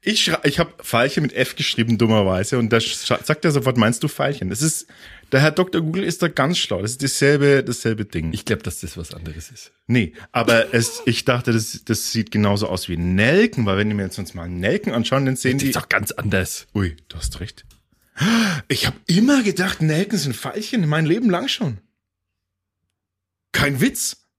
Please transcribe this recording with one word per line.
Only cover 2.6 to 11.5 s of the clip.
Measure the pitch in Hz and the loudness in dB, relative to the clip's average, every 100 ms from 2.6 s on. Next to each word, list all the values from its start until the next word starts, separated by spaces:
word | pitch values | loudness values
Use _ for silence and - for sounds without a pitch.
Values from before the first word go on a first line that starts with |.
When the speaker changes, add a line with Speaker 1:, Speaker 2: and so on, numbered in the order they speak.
| 113 | 2
Speaker 1:
da | 98 | 2
sch-, | - - - 123 | 0 -6 -2 -4
sagt | - 151 | 0 0
er | 175 | 2
sofort, | 143 127 123 | 2 0 2
"Meinst | 123 120 | 2 2
du | 151 | -4
Veilchen?" | - 139 143 95 | -2 -4 -2 -6
Das | 104 | -2
ist, | 156 - - - - - _ | -2 -2 -10 -20 -20 -20 _
der | 131 | 2
Herr | 151 | 4
Doktor | 156 185 160 | 2 0 0
Google | 160 170 | -2 -2
ist | 196 - | -4 -2
da | 170 | -2
ganz | - 143 175 | 0 0 0
schlau. | - 92 | -2 -2
Das | 104 | -4
ist | 123 | -4
dasselbe, | 139 - 139 147 143 139 | -4 2 4 4 6 4
dasselbe | 117 120 117 110 | 2 -2 -2 -2
Ding. | 104 87 80 | -4 -4 -4
Speaker 2:
Ich | 78 | -6
glaub, | - 104 | -4 -4
dass | - - | -4 -10
das | 87 - | -12 -12
was | 80 | -12
anderes | 82 82 80 - | -12 -14 -14 -16
ist. | - - _ - | -20 -20 _ 0
Speaker 1:
Nee, | 123 92 - - | 0 0 -6 -6
aber | 123 117 117 113 | -2 4 4 4
es, | 120 113 - - | 2 0 -2 -2
ich | 117 | 0
dachte, | - 123 123 | 0 0 2